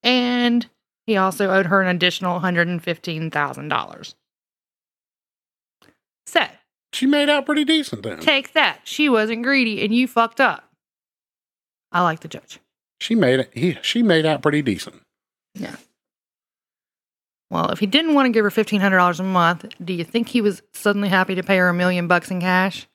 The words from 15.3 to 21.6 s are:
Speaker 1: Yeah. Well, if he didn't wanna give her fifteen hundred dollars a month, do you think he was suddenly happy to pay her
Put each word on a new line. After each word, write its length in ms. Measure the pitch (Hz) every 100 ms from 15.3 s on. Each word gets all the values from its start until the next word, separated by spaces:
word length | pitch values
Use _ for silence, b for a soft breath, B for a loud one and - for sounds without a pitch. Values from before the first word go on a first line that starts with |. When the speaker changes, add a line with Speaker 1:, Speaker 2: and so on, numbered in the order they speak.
| _ _
Speaker 1:
Yeah. 220 | 196 - - _ _ _ _ _ _ _ _ _ _ _ _ _ _ _ _ _
Well, 200 | - -
if 100 | -
he 60 | 208
didn't 280 | 269 320
wanna 160 | 294 262
give 140 | 226
her 60 | 208
fifteen 280 | 208 214 214
hundred 180 | 196 185
dollars 200 | 180 165
a 60 |
month, 420 | 185 185 170 175 - -
do 80 | 175
you 120 | 180
think 240 | 165 233 233
he 120 | 247
was 220 | 208 180 _
suddenly 340 | - 208 202 202
happy 260 | 190 190
to 80 | 185
pay 140 | 185
her 120 | 190